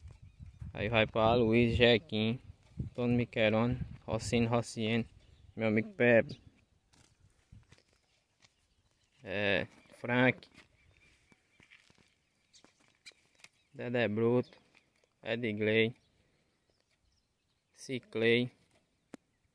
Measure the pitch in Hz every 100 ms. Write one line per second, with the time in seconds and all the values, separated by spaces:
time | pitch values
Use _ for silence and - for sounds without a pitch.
0 | - - - - - - - - 101 113
1 | 110 117 110 123 110 117 117 117 120 117
2 | - 107 110 123 - - _ - - -
3 | 120 120 120 120 110 110 120 127 - -
4 | - 110 - 117 113 120 - 117 107 117
5 | 113 - _ _ - - 110 107 110 -
6 | 120 113 - - - _ _ _ _ _
7 | _ _ _ _ _ - _ _ _ _
8 | _ _ _ _ _ _ _ _ _ _
9 | _ _ 98 95 101 90 - - _ -
10 | 120 123 127 - - - _ _ _ _
11 | _ _ _ _ _ _ - - _ _
12 | _ _ _ _ _ _ _ _ _ _
13 | - _ _ _ - _ _ 131 120 123
14 | 110 107 117 123 - - _ _ _ _
15 | _ _ - 117 120 104 107 113 113 -
16 | _ _ _ _ _ _ _ _ _ _
17 | _ _ _ _ _ _ _ _ - 127
18 | - 110 113 117 123 _ _ _ _ _
19 | _ - _ _ _